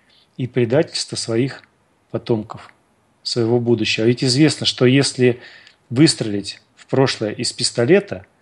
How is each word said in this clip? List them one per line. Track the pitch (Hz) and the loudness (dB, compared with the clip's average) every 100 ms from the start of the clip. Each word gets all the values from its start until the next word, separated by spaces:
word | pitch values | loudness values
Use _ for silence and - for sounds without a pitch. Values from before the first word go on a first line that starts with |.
| _ _ _ - | _ _ _ -10
и | 127 | -4
предательство | 131 117 135 165 - - 117 | -2 2 2 0 -4 -8 -8
своих | - 113 135 - _ _ _ _ _ | -4 -2 -2 -6 _ _ _ _ _
потомков, | 120 - 113 104 - - _ _ _ _ _ | -6 -2 -2 -4 -14 -20 _ _ _ _ _
своего | - 123 113 120 | -6 -2 0 2
будущего. | 120 113 107 - 113 | 2 0 0 0 0
А | |
ведь | 123 | 2
известно, | 135 127 151 - | 0 4 2 2
что | 104 - 127 | -4 2 4
если | 135 135 - 123 117 - - - _ - | 4 2 2 0 0 -8 -20 -20 _ -4
выстрелить | 120 156 - 113 101 98 - _ | 2 2 2 -4 -6 -8 -14 _
в | _ - | _ -4
прошлое | 131 135 - 107 | 0 2 0 -6
из | 113 160 | -4 -8
пистолета, | - 127 - 120 196 196 92 - _ | -6 -4 0 2 2 0 -12 -16 _